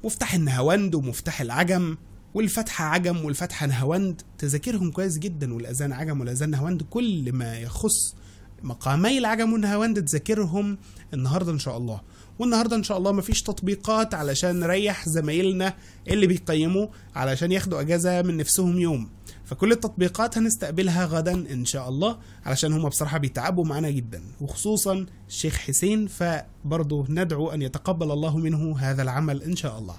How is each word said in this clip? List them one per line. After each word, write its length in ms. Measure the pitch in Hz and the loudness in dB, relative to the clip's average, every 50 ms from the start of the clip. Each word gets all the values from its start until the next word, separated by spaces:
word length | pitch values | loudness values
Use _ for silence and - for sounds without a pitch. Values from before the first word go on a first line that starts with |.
| 202 | -4
مفتاح 300 | 220 - - 254 220 185 | -4 -4 -2 -2 0 2
النهاوند 600 | 175 160 143 127 123 127 151 180 208 202 190 165 | 2 2 4 2 4 4 4 4 4 4 2 2
ومفتاح 460 | 156 135 123 117 - - 170 156 - | 0 0 -2 -4 -4 -6 -6 -4 -4
العجم 560 | 135 117 117 143 180 175 185 180 180 165 160 156 - - - - - - - | -4 -2 2 2 2 4 4 2 2 0 -4 -6 -12 -18 -20 -20 -20 -6 -2
والفتحة 520 | 196 220 196 - 233 220 - - - 165 | 0 0 0 0 -2 -4 -4 -4 -4 0
عجم 400 | 156 156 180 180 175 175 170 156 | 2 2 2 2 2 0 0 -2
والفتحة 420 | 151 139 - 180 170 - - 151 | -2 -2 -2 -4 -6 -4 -2 0
نهاوند 540 | 143 131 120 135 139 165 185 196 190 170 - - - - | 0 0 2 2 2 2 2 0 0 -2 -6 -12 -20 -10
تذاكرهم 540 | - 147 143 139 147 - 247 233 202 185 170 | -6 -4 -2 -2 -2 0 0 0 0 0 0
كويس 260 | 143 - 190 190 160 | 0 0 -2 0 -2
جدًا، 360 | 156 156 202 170 151 143 127 117 | -2 -4 -4 -4 -4 -4 -4 -4
والأذان 400 | 117 117 120 120 127 147 139 131 | -6 -6 -6 -4 -2 -2 -2 -2
عجم 260 | 127 131 156 151 135 | -4 -4 -2 -2 -2
والأذان 300 | 123 120 123 131 151 156 | -2 -2 -2 -2 0 0
نهاوند، 320 | 151 131 143 165 180 160 | 0 0 0 0 0 -2
كل 520 | 151 - - 233 247 226 196 160 135 120 123 | -4 -4 -2 0 0 0 0 0 -2 -2 -2
ما 260 | 127 123 117 113 117 | -2 -4 -4 -6 -8
يخص 560 | 117 117 - - - 214 - - - - - - - - - - - - - - 98 | -8 -8 -6 -2 2 2 2 2 2 -2 -6 -10 -20 -20 -20 -20 -20 -20 -18 -10 -8
مقامي 540 | 123 120 - - 135 139 151 185 226 269 | -8 -8 -4 0 2 4 4 4 4 4
العجم 360 | 269 240 214 226 220 226 226 226 | 4 2 2 2 2 2 2 4
والنهاوند 520 | 226 208 202 202 208 220 226 220 214 175 | 4 2 2 2 2 2 2 2 2 0
تذاكرهم 720 | 143 - 151 - - 220 214 202 165 160 202 208 202 202 190 - - - - - - - | 0 0 -2 2 2 2 2 2 2 2 0 0 0 -2 -4 -8 -18 -20 -20 -14 -8 -4
النهاردة 380 | 131 127 131 143 185 185 170 | -2 0 2 2 2 2 0
إن 80 | 165 147 | -2 -2
شاء 180 | - 135 120 | -2 -4 -4
الله. 240 | 120 123 120 113 107 - - - - - - - - | -4 -6 -6 -6 -8 -10 -14 -20 -20 -20 -20 -6 0
والنهاردة 360 | 233 247 233 220 233 226 233 | 2 4 4 4 4 4 2
إن 80 | 220 196 | 0 0
شاء 140 | - 208 | 0 -2
الله 140 | 185 180 196 | 0 2 2
مفيش 300 | 202 196 185 220 220 - - | 2 2 2 0 0 0 0
تطبيقات 720 | - 165 - - 185 202 196 - - 220 220 220 220 208 | -4 -6 -2 -2 -2 -2 -2 0 0 2 2 2 0 -2
علشان 460 | 160 151 139 139 - - 180 175 175 | -4 -2 -2 0 2 2 2 2 2
نريح 500 | 170 170 180 196 208 202 190 - - 165 | 2 2 2 2 2 0 -2 -2 -2 0
زمايلنا 640 | 156 165 151 151 156 170 185 190 190 185 185 190 190 - - - - - - | 0 0 0 2 2 2 2 2 2 2 0 -2 -2 -4 -14 -20 -20 -16 -2
اللي 200 | - 180 208 196 | 0 4 4 6
بيقيموا 600 | 180 185 165 - - 160 156 156 165 180 190 214 208 - - - - - | 4 4 2 2 0 2 2 2 2 2 2 0 -2 -6 -16 -20 -12 -4
علشان 360 | - 131 135 135 127 170 175 | -2 0 0 0 0 2 2
ياخدوا 300 | 185 190 - 190 175 147 | 2 2 0 -2 -2 -2
أجازة 400 | 139 156 170 175 165 180 180 175 | 2 2 2 2 4 2 2 2
من 160 | 180 180 175 | 2 2 0
نفسهم 420 | 156 151 - - - 185 180 175 180 | 0 2 2 2 4 4 4 4 4
يوم، 300 | 175 170 156 123 110 110 - - - - - - - | 4 2 2 0 -2 -6 -12 -18 -20 -20 -18 -18 -10
فكل 260 | - 135 - 185 214 | -10 -2 2 4 4
التطبيقات 680 | 233 233 233 214 - - 180 180 180 - 220 233 233 | 4 4 2 -6 0 2 0 2 2 0 0 0 2
هنستقبلها 680 | 226 220 226 220 - - - 165 165 190 190 165 175 185 | 2 2 2 2 0 -2 -4 0 2 2 4 4 2 2
غدا 280 | 160 160 160 160 175 185 | 2 0 0 2 2 0
إن 320 | 185 170 131 135 123 123 | 0 -2 -4 -4 -4 -2
شاء 240 | 123 - 139 127 127 | -2 -4 -4 -4 -4
الله، 280 | 131 139 180 220 233 - - - - - - | -2 0 0 0 0 -4 -12 -20 -20 -12 -4
علشان 280 | - 131 131 - 156 156 | -2 0 0 2 2 2
هما 160 | 156 160 147 | 2 2 0
بصراحة 280 | 139 - 151 147 147 | 0 0 -2 0 0
بيتعبوا 480 | 160 143 131 - 127 120 165 180 175 170 | 0 -2 -2 -2 -2 -2 0 0 2 0
معانا 240 | 156 143 147 160 151 | 0 0 0 0 0
جدًا، 320 | 143 131 120 110 113 85 82 104 - - | 0 -2 -4 -6 -10 -12 -14 -14 -12 -10
وخصوصًا 640 | 143 139 - - - 208 214 208 - 196 190 190 185 - - - - | -8 -8 -6 -4 -2 0 0 2 2 0 0 -2 -2 -6 -10 -20 -18
الشيخ 300 | - - - - 156 - | -12 -8 -4 -2 -2 -2
حسين، 500 | - - - 131 - - 196 214 214 214 | -2 -2 0 0 2 2 2 2 2 0
فبرضه 960 | 190 - - 175 170 165 151 - - - - - 147 156 165 160 143 151 147 135 131 | -2 -2 -2 -2 -2 -2 -2 -4 -8 -16 -12 -6 -4 -2 -2 0 0 -2 -2 -2 -2
ندعو 400 | 151 170 185 170 160 143 156 160 | 0 0 0 0 0 -2 -2 -2
أن 120 | - 151 | -2 -4
يتقبل 500 | 139 131 - - - - 185 165 170 151 | -4 -4 -4 -4 -2 -2 0 0 0 0
الله 260 | 147 147 156 160 147 | 0 0 0 0 0
منه 400 | 156 160 160 160 151 156 160 156 135 | 0 0 0 0 0 0 0 -2 -2
هذا 220 | 135 135 135 135 | 0 0 0 0
العمل 420 | 135 127 123 139 156 156 139 139 143 | 0 0 0 0 0 0 -2 -2 -2
إن 120 | 160 180 | -4 -4
شاء 240 | 175 - 143 110 110 | -2 -4 -6 -6 -8
الله. 160 | 110 92 85 | -10 -12 -12